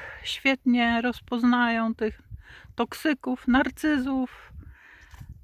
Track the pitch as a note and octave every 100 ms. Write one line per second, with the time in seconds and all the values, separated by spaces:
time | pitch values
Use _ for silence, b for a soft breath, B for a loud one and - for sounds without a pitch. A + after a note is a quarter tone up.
0 | B B - - C#4 C4 - A#3+ A#3 A#3
1 | A#3+ A#3 - B3 A#3+ B3 A#3+ A3+ A3+ A3+
2 | A3 - - B B B B - - -
3 | D#4 C#4+ - B3+ - B3 C#4 - D#4 D4
4 | B3+ C4+ B3+ - - B B B B B
5 | B B B -